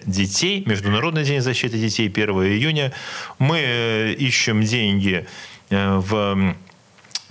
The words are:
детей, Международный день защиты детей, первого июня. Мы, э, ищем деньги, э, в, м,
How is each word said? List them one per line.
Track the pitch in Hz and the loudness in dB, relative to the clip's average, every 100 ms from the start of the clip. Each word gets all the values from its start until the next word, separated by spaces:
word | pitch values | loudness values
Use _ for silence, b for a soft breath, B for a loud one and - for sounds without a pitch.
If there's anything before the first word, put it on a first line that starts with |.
| - | -2
детей, | 95 95 98 175 202 196 | -2 0 0 0 0 -2
Международный | 98 101 104 165 156 | -2 0 0 0 0
день | 143 139 | 0 0
защиты | 127 117 123 110 | 0 0 -2 0
детей, | 113 104 107 | 0 0 0
первого | 95 104 95 95 | 0 0 2 2
июня. | 104 151 156 131 B B B B - | 2 2 0 -2 B B B B 0
Мы, | 135 165 | 2 2
э, | 131 120 117 110 110 | 0 0 0 0 0
ищем | - 131 - - 107 | 0 0 0 2 2
деньги, | 107 120 104 101 98 90 B B B B - | 2 2 2 2 2 0 B B B B -2
э, | 98 98 98 | 0 2 0
в, | 92 107 | 0 0
м, | 101 95 95 85 - - _ - - - - | 0 2 0 0 -10 -20 _ -20 -12 -10 -4